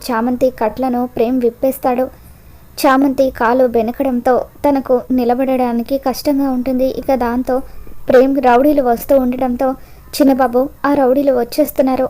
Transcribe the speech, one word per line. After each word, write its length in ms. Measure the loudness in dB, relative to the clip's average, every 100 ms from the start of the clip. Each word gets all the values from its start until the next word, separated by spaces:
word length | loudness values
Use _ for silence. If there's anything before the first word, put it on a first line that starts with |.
చామంతి 480 | -4 -4 -2 0 -2
కట్లను 520 | 0 -4 -2 -4 -2 -4
ప్రేమ్ 340 | -2 -2 0
విప్పేస్తాడు. 640 | -2 -2 -4 -2 -2 -2 -4 -8 -20 -20 -20 -20 -20 -2
చామంతి 520 | 2 4 2 2 0
కాలు 380 | 0 0 2 2
బెనకడంతో 680 | 2 -2 -2 -2 0 0 0 -2 -4
తనకు 420 | 0 0 0 -2 0
నిలబడడానికి 840 | 0 0 0 0 0 0 -2 -2 -4
కష్టంగా 520 | -2 -4 -2 0 0
ఉంటుంది. 400 | -2 -2 0 -2 -4
ఇక 180 | -2 -2
దాంతో 420 | 0 -2 -2 -4 -4 -14 -14 -12 2
ప్రేమ్ 280 | 4 4 2
రౌడీలు 420 | 2 4 4 2
వస్తూ 320 | 0 -2 2 2
ఉండటంతో 520 | 2 -2 -4 -2 -2 -4 -10 -20 -12
"చిన్నబాబు, 500 | 0 2 4 2 0 -2 -4 -2
ఆ 80 |
రౌడీలు 400 | 2 2 2 2
వచ్చేస్తున్నారు" 760 | 0 -2 0 -2 0 -2 0 -2